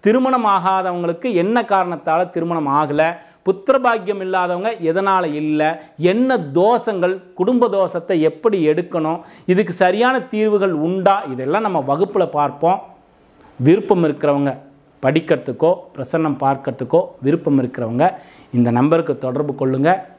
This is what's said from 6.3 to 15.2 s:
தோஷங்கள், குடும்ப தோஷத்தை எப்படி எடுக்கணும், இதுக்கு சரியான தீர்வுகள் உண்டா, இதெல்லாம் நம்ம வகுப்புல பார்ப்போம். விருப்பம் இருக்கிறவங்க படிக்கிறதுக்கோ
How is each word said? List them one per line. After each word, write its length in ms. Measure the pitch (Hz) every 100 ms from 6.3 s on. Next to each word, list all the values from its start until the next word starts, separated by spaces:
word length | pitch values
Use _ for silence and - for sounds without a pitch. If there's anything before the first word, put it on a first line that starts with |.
| 247
தோஷங்கள், 960 | 151 139 196 233 226 196 180 190 -
குடும்ப 360 | - 185 254 240
தோஷத்தை 520 | 196 185 175 170 180
எப்படி 480 | 156 156 226 196 151
எடுக்கணும், 520 | 156 175 175 156 170 - - -
இதுக்கு 260 | 185 214
சரியான 480 | 175 180 202 247 262
தீர்வுகள் 520 | 254 214 214 208 190
உண்டா, 480 | 160 160 190 190 196
இதெல்லாம் 420 | 151 127 131 185
நம்ம 220 | 214 170 135
வகுப்புல 380 | 147 190 208 170
பார்ப்போம். 560 | 147 143 143 165 196 - - _ _ _ _ - -
விருப்பம் 480 | 127 190 202 185
இருக்கிறவங்க 540 | 160 151 147 143 143 127 - _ _ _
படிக்கிறதுக்கோ 720 | 135 156